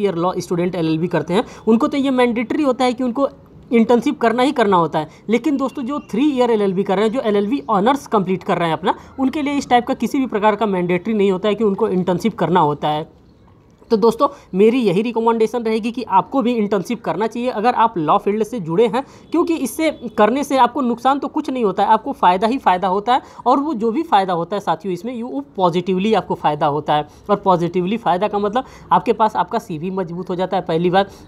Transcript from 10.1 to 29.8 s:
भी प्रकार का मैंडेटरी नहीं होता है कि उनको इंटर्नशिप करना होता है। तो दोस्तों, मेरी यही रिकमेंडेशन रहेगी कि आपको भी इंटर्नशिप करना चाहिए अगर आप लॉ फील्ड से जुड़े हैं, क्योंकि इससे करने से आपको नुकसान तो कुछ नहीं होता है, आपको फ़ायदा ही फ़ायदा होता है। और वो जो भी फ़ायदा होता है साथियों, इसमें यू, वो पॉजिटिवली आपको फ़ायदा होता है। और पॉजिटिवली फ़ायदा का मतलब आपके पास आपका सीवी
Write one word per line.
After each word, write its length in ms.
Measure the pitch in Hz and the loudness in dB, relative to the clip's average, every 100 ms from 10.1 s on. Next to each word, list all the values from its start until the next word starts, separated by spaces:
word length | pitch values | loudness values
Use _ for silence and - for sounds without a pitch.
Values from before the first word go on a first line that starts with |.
| 285 | -2
भी 80 | 254 | -2
प्रकार 300 | 208 214 208 | 0 0 2
का 100 | 220 | 0
मैंडेटरी 480 | 185 175 180 214 | 0 0 -2 -2
नहीं 160 | 214 196 | 0 2
होता 180 | 185 214 | 2 -2
है 60 | |
कि 100 | 202 | 0
उनको 240 | 214 196 214 | 0 0 0
इंटर्नशिप 500 | 185 180 175 220 - | 0 0 0 -2 -2
करना 220 | 165 202 | 0 2
होता 280 | 247 240 156 | 2 0 -2
है। 360 | 151 160 - - _ - _ _ _ - | -4 -6 -16 -20 _ -20 _ _ _ -2
तो 60 | 220 | 2
दोस्तों, 320 | 226 226 - - - | 2 2 -2 -2 -6
मेरी 240 | 185 220 254 | 4 4 4
यही 240 | 208 170 | 2 0
रिकमेंडेशन 600 | 233 233 226 226 220 247 | 0 0 0 2 0 0
रहेगी 300 | 220 220 226 | -2 -2 -4
कि 100 | 240 | -6
आपको 400 | 226 185 - 277 | 0 0 2 0
भी 100 | 226 | 0
इंटर्नशिप 520 | 240 208 208 170 233 | 0 0 -2 -2 -6
करना 220 | 185 160 220 | -4 -4 -4
चाहिए 220 | 240 247 | -4 -6
अगर 260 | 214 240 | -2 0
आप 240 | 247 226 180 | 2 2 2
लॉ 200 | 151 196 | 0 2
फील्ड 260 | 202 214 | 0 -2
से 160 | 214 247 | -4 -6
जुड़े 260 | 160 170 233 | -2 0 2
हैं, 180 | 233 - - - | 0 -6 -16 -4
क्योंकि 240 | 320 330 | -2 0
इससे 360 | 311 269 - 320 | -2 -4 -2 -2
करने 540 | 311 233 - 214 269 | -2 -6 2 2 2
से 120 | - 269 | 0 2
आपको 240 | 247 294 | 2 2
नुकसान 380 | 240 240 262 277 | -2 0 0 0
तो 100 | 277 | -2
कुछ 220 | 311 294 | -6 -6
नहीं 140 | 262 | -2
होता 180 | 208 180 | -2 0
है, 60 | 202 | 2
आपको 240 | 220 277 | 2 0
फ़ायदा 340 | - 185 185 220 | 0 2 2 0
ही 120 | 269 | 0
फ़ायदा 300 | 196 180 190 | 0 0 0
होता 260 | 196 208 | -2 0
है। 80 | 262 - - 240 | 0 -2 -4 0
और 120 | 277 | 0
वो 160 | 294 | 0
जो 180 | 233 226 | -2 -2
भी 100 | 247 | -2
फ़ायदा 300 | 330 202 185 | 0 0 2
होता 240 | 170 170 202 | -2 -4 -6
है 40 | |
साथियों, 320 | 190 160 202 | -4 -4 -4
इसमें 220 | 175 233 | -8 -8
यू, 120 | 240 247 | -10 -8
वो 180 | 269 277 - | -10 -10 0
पॉजिटिवली 580 | 180 175 180 185 214 | 0 2 0 0 2
आपको 200 | 202 175 | 0 0
फ़ायदा 320 | 170 156 147 156 | -2 -2 0 0
होता 280 | 147 147 | 0 0
है। 140 | 151 147 - - | 0 -2 -10 -2
और 60 | 202 | 0
पॉजिटिवली 600 | 190 175 170 180 180 226 | 2 2 2 -2 -2 -2
फ़ायदा 320 | 165 180 208 | 0 0 0
का 100 | 208 | -2
मतलब 260 | 202 233 262 - - | -2 -2 -6 -14 0
आपके 200 | 180 240 | 0 2
पास 240 | 226 220 - | 2 0 0
आपका 220 | 175 214 | -2 -4
सीवी 320 | - 156 | -6 -8